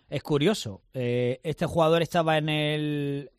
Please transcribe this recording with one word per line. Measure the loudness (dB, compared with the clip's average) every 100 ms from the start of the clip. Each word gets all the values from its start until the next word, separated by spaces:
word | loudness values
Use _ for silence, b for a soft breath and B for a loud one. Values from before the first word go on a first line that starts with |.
| b
es | -8
curioso. | -2 2 2 0 -4 -12 _
Eh, | -6 -2 0 0 -2
este | -6 -4 -2
jugador | 2 4 4
estaba | 2 0 2 2
en | 2
el | 0 0 0 -2 -2 -2 -4 -8